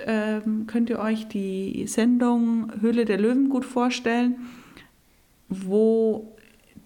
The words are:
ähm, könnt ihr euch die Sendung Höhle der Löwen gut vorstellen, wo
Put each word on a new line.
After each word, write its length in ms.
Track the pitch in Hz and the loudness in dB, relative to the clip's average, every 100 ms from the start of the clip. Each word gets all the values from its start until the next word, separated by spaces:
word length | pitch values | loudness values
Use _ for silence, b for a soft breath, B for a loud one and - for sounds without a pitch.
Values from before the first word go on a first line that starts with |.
| - | -2
ähm, 640 | 220 214 214 214 214 220 | -2 0 -2 -2 -4 -2
könnt 240 | 240 233 | -2 0
ihr 80 | 226 | -2
euch 280 | 214 220 220 | -2 -4 -4
die 600 | 202 196 190 190 - 214 | -6 -4 -4 -4 -6 -4
Sendung 840 | - 233 247 240 240 233 226 220 208 | 0 2 4 4 2 2 0 -4 -2
Höhle 260 | 226 233 220 | 0 2 2
der 120 | 190 | 2
Löwen 320 | 214 254 269 | 2 2 2
gut 160 | 262 247 | 0 -2
vorstellen, 720 | 240 247 247 226 233 247 247 B B B B B _ _ _ _ _ - | 0 0 0 0 2 0 -2 B B B B B _ _ _ _ _ -10
wo 880 | 190 190 208 220 226 220 214 - - - _ _ - | -8 -2 2 4 4 2 0 -6 -20 -20 _ _ -14